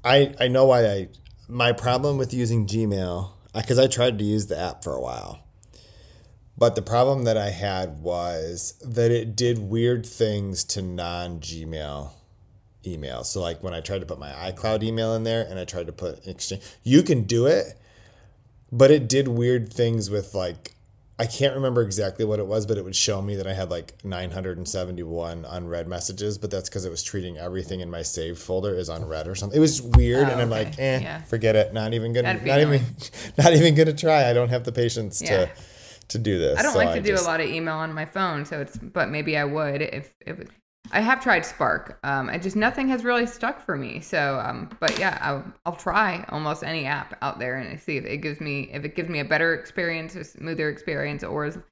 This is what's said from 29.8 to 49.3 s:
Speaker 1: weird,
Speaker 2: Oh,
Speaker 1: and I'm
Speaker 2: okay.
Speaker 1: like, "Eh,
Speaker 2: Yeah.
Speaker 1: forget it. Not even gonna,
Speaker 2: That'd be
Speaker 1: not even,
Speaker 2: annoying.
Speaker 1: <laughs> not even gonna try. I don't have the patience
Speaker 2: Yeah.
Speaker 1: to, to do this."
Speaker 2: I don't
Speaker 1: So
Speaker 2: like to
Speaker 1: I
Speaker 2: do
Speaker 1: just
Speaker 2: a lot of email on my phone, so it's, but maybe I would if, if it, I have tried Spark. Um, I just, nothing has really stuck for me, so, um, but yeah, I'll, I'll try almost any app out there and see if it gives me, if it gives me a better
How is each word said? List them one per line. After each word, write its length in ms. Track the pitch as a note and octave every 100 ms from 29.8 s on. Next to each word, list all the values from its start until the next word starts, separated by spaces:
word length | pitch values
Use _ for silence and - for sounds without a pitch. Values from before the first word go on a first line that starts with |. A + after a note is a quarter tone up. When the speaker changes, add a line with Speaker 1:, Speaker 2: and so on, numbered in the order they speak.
Speaker 1:
weird, 460 | A#2+ A#2+ A#2+ B2 C#3
Speaker 2:
Oh, 40 |
Speaker 1:
and 100 | B2+
I'm 100 | A#2
Speaker 2:
okay. 120 | A2
Speaker 1:
like, 140 | G#2+ -
"Eh, 200 | C3+ C3
Speaker 2:
Yeah. 200 | - D#3+
Speaker 1:
forget 320 | - A#2 A2
it. 180 | G#2+ G#2
Not 200 | A2 A2
even 180 | A#2 A2+
gonna, 140 | A#2+ A#2+
Speaker 2:
That'd 160 | A2
be 60 | C3+
Speaker 1:
not 80 | C#3
even, 140 | D3+
Speaker 2:
annoying. 200 | C#3 A#2+ - -
Speaker 1:
<laughs> 220 | - - -
not 140 | E3+
even 200 | D#3 E3
gonna 200 | D3+ D#3+
try. 360 | D3+ D#3+ D#3 B2
I 40 |
don't 160 | A#2+ B2
have 140 | B2
the 80 | A#2+
patience 480 | A#2 A#2+ A#2 G#2 -
Speaker 2:
Yeah. 260 | - F#2+
Speaker 1:
to, 40 | F2+ - - - - - -
to 80 | -
do 180 | A2 F2+
this." 220 | D2 C#2
Speaker 2:
I 20 |
don't 120 | D4
Speaker 1:
So 40 | F#2+
Speaker 2:
like 120 | F2
to 40 | E2
Speaker 1:
I 20 |
Speaker 2:
do 140 | -
Speaker 1:
just 100 | F#3+
Speaker 2:
a 20 | E3+
lot 140 | D#3+
of 80 | D#3
email 260 | D#3+ D#3+ D#3
on 140 | D#3+
my 120 | D#3
phone, 400 | D#3 G3 F#3 D3+
so 160 | C#3+ D3+
it's, 160 | C#3 -
but 320 | - F3+ A2
maybe 260 | D3+ D3 D3+
I 60 |
would 380 | C#3+ D3+ D3 C#3+
if, 320 | D#3 - - _
if 160 | - F3
it, 80 | - _ _ _ -
I 120 | G3
have 200 | A3 C4
tried 240 | C4 F3+
Spark. 540 | - - B2 D#2 - -
Um, 240 | C#3 C#3 C3
I 80 | E3+
just, 180 | F#3+
nothing 320 | G#3 A3 B3+ C4
has 160 | B3+
really 240 | A#3+ A#3+ A#3
stuck 320 | - A#3 -
for 100 | -
me, 240 | D3+ B2+ -
so, 400 | - E3 C#3+ C3+
um, 280 | A2 A#2+ D#3 -
but 180 | - -
yeah, 200 | F#3 -
I'll, 240 | - C#3 - -
I'll 100 | E3+
try 480 | E3+ F#3 F#3+ G#3 F3 -
almost 340 | D3+ D#3 D3
any 220 | - D#3+
app 320 | C#3 C#3+ - -
out 180 | C3+ -
there 180 | B2+ C3
and 200 | A2 C#3+
see 200 | - C#3+
if 80 |
it 140 | - C#3+
gives 200 | D3+ D3+
me, 300 | D3+ C#3+ -
if 140 | C#3+
it 100 | D3
gives 140 | - E3
me 100 | D#3
a 60 |
better 280 | C#3